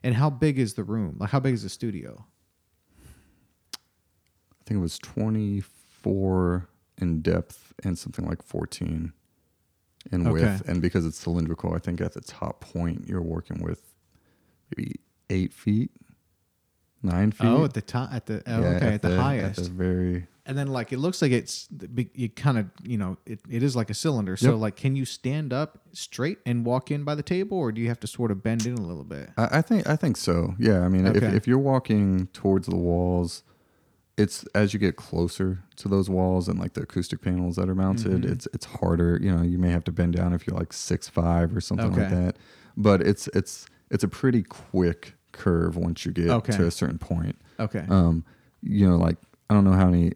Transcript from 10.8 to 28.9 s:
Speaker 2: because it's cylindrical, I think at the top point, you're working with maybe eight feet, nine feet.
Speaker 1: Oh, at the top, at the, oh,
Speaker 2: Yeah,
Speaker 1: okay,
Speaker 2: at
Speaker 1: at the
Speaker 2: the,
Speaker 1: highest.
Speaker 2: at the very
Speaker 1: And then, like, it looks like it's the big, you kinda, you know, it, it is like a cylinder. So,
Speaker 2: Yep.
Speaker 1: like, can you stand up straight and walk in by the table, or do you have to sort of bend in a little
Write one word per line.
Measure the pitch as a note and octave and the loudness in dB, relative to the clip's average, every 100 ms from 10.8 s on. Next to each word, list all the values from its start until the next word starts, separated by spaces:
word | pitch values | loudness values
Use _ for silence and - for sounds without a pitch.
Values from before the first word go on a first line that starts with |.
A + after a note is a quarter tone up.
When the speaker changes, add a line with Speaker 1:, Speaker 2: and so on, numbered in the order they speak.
Speaker 2:
because | E2+ F#2+ E2 | 0 0 -2
it's | - | -4
cylindrical, | - E2+ E2 E2 F2 | -4 -2 -2 -4 -4
I | E2+ | -4
think | - F2 | -4 -4
at | F2 | -6
the | - | -8
top | - - - - | -16 -10 -10 -10
point, | - E2+ E2+ E2 - | -10 -6 -4 -4 -6
you're | F#2 | -6
working | E2 E2 - E2 | -4 -6 -8 -8
with | E2+ E2+ _ _ _ _ _ _ _ _ _ - | -6 -8 _ _ _ _ _ _ _ _ _ -10
maybe | - - _ _ _ | -8 -10 _ _ _
eight | F#2 F#2 | -2 -2
feet, | - - G#2 B2+ _ _ _ _ _ _ _ _ _ _ _ | -4 0 0 -2 _ _ _ _ _ _ _ _ _ _ _
nine | G2 F2 G#2 | -2 2 0
feet. | G#2 A2+ | 2 2
Speaker 1:
Oh, | B2 D#3 | 4 2
at | |
the | - | -2
top, | - B2 C3 | -6 -6 -6
at | B2+ - | -10 -8
the, | G#2+ - | -10 -4
oh, | A2+ | 0
Speaker 2:
Yeah, | F2 | 0
Speaker 1:
okay, | F2 A2+ | 2 0
Speaker 2:
at | |
Speaker 1:
at | G#2 | 0
the | F2 | 0
Speaker 2:
the, | F2+ | 2
Speaker 1:
highest. | F2+ C3+ F#2 F#2+ | 2 0 -2 -4
Speaker 2:
at | F2 | -8
the | |
very | F2+ F#2 F2+ F2+ F2+ F2 _ - | -2 -2 0 0 -2 -6 _ -8
Speaker 1:
And | C3+ | -6
then, | C#3 | -4
like, | C3 A2+ | -4 -6
it | B2+ | -4
looks | D#3+ F#3 | -4 0
like | D3+ | 2
it's | B2 - - - | 2 0 -12 -12
the | - F#2 | -16 -10
big, | B2 A#2+ | -6 -6
you | - A#2+ | -4 -8
kinda, | - C#3+ A#2+ F#2+ - | -2 0 0 -2 -8
you | - A#2 | -6 -4
know, | F#2 - - | -4 -6 -12
it, | G#2+ - | -16 -8
it | A#2 | -2
is | C#3 B2 | 0 0
like | A2 | -4
a | |
cylinder. | G#2+ D#3+ C3 G2 F#2 | -2 -2 0 -2 2
So, | B2 | 2
Speaker 2:
Yep. | A2+ | 4
Speaker 1:
like, | A2 - | -2 -2
can | C3+ C3+ | -4 -2
you | C3 | -4
stand | - B2 D3 D3 | -6 -6 -4 -4
up | B2+ D3+ - _ | -4 -4 -8 _
straight | - - - C3+ G#3+ - | -16 -14 -4 -4 -4 -2
and | A#2+ A#2 | -2 0
walk | B2+ - | -2 -2
in | D3 | -6
by | C#3+ D3 | -4 -4
the | |
table, | D3 F3+ G3 G3 | -2 -2 -2 -2
or | C3 | -2
do | A2 | -2
you | A#2 | -2
have | A#2 | -4
to | - | -8
sort | - A#2 | -4 -2
of | G2 | 0
bend | A2+ A2+ A2+ | -2 -2 -2
in | B2 | -4
a | |
little | F2 | -6